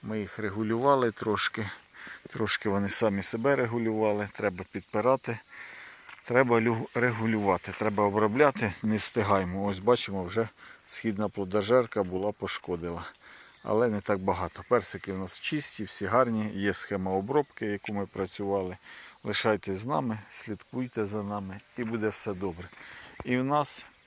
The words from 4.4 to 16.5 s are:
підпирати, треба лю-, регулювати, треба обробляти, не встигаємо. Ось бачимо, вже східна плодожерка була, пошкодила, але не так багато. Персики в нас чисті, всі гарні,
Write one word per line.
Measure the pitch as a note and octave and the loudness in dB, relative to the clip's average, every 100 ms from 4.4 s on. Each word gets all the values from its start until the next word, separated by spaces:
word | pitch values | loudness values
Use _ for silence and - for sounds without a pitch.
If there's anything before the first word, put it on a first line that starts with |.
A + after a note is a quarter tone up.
| G#2 F2+ F#2 | -2 -2 -8
підпирати, | G2+ - G#2+ A2+ C3 - A2+ - - - - - - - - | -8 -4 0 4 2 0 -6 -8 -18 -16 -16 -18 -18 -20 -14
треба | - B2 C3 A#2 | 0 4 6 6
лю-, | A2+ A2+ A2 | 4 2 -2
регулювати, | - B2 A2 A2+ A2 G2+ F2+ - | 0 0 2 2 2 4 2 2
треба | F#2+ G#2+ G2+ | 0 0 4
обробляти, | G#2 G2+ G#2+ A2+ D3 B2+ A2+ - | 4 4 2 6 4 4 -2 0
не | A2 G#2+ | 0 2
встигаємо. | - - G2+ G2 F#2 F#2 | 2 2 4 4 2 -2
Ось | G2+ F#2+ | -2 0
бачимо, | G2+ A#2+ - G2 | 4 4 2 -2
вже | F2+ F2+ A2+ - - - - | -4 -2 -2 -4 -20 -20 -6
східна | - A2+ G2+ G#2+ | -2 -2 -2 -2
плодожерка | - F#2+ G#2 G2+ B2 A2+ - | -2 -2 0 4 4 4 0
була, | F#2 F#2 G2+ | -2 0 -2
пошкодила, | - G2 - - F2 E2+ E2+ - - - - - - | -2 -4 -4 -4 -4 -4 -6 -10 -16 -20 -20 -20 -14
але | G#2+ G#2+ A#2+ | -2 2 2
не | G#2 | 0
так | - G2+ | 0 0
багато. | F#2+ F2+ F2+ - - | 2 0 -2 -6 0
Персики | A#2+ - F#2+ - | 2 2 -2 -4
в | F#2+ | -6
нас | F#2+ - | -4 -4
чисті, | - D3+ C#3 - | -2 -2 -2 -4
всі | G2+ - G2 | -4 -4 2
гарні, | A2+ B2 A2+ G#2+ | 4 4 2 -2